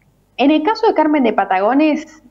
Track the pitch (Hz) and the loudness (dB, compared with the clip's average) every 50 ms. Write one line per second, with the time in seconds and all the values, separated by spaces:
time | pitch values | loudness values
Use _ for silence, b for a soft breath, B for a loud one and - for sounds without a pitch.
0 | _ _ _ _ _ _ _ - 262 285 311 311 311 415 453 440 466 415 - - | _ _ _ _ _ _ _ -2 0 2 2 2 0 -2 -2 0 0 0 0 0
1 | 311 311 302 294 247 220 - - 196 196 190 185 202 220 262 285 311 311 285 220 | 0 0 0 0 0 0 0 0 -2 0 -2 0 0 0 0 2 2 0 0 -2
2 | - - - - - _ | -6 -12 -20 -20 -20 _